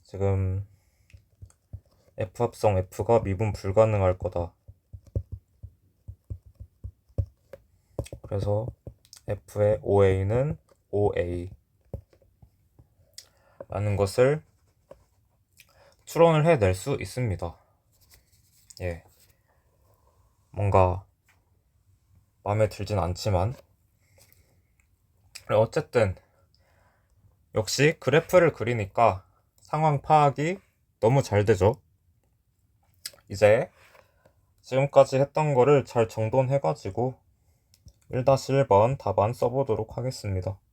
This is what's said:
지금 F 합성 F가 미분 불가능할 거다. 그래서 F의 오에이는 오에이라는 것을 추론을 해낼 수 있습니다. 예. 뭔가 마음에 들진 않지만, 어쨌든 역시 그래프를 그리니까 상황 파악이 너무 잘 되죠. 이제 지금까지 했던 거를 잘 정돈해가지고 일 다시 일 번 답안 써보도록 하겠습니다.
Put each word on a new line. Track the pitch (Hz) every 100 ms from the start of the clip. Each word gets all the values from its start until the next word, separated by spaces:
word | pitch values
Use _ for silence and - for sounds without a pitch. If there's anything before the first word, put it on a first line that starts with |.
지금 | _ 95 98 95 92 95 101 _ _ _ _ - _ _ - _ _ - _ _ _ -
F | 104 -
합성 | 117 - 110 95
F가 | 92 - 101 117
미분 | 107 92 110
불가능할 | - 98 98 110 104 92 90
거다. | 92 87 85 _ - _ _ - - - - - _ _ - _ _ _ - - _ - - _ - _ - _ _ - - _ _ - _ _ _ - - -
그래서 | - 101 101 104 117 - - - _ - -
F의 | 104 - 104 104 107
오에이는 | - 101 98 95 95 117 147 160 _ _ _
오에이라는 | 101 104 - 87 87 87 - _ _ _ - _ _ _ _ _ _ _ _ _ _ _ - _ _ _ _ - 95 104 98
것을 | 98 - 127 156 _ _ _ _ _ - _ _ _ _ _ _ _ _ _ _
추론을 | - 151 165 156 156
해낼 | 156 98
수 | 92 - -
있습니다. | - - 120 85 85 - _ _ _ _ _ _ _ _ _ _ _ -
예. | 90 82 _ _ _ _ _ _ _ _ _ _ _ _ _ _ _
뭔가 | 95 101 95 90 92 - _ _ _ _ _ _ _ _ _ _ _ _ _
마음에 | 98 104 107
들진 | - 101 104
않지만, | 85 92 110 92 104 131 _ _ _ _ _ _ _ _ _ _ _ _ _ _ _ _ _ - -
어쨌든 | 110 113 165 - 123 101 90 _ _ _ _ _ _ _ _ _ _ _ _ _ 104
역시 | 104 - 147 -
그래프를 | - 147 - 185 165
그리니까 | - 110 120 101 - 113 95 _ _ _ _
상황 | _ 156 156 143
파악이 | - 156 147 135 156 196 _ _ _ _
너무 | 113 139
잘 | - 104
되죠. | 104 98 95 - _ _ _ _ _ _ _ _ _ _ _ _ - _ _
이제 | 101 104 113 175 _ _ - _ _ _ _ _ _
지금까지 | - 131 139 - 135 131
했던 | 139 - 151
거를 | 131 123 143
잘 | 113 123 113
정돈해가지고 | - 110 131 127 139 156 151 98 101 127 123 _ _ _ _ _ _ - _ _
일 | 127
다시 | 131 135 -
일 | 135 135
번 | 98 117 139
답안 | 101 95 104
써보도록 | 120 123 131 135 104 113 -
하겠습니다. | 123 - 104 92 90 98 _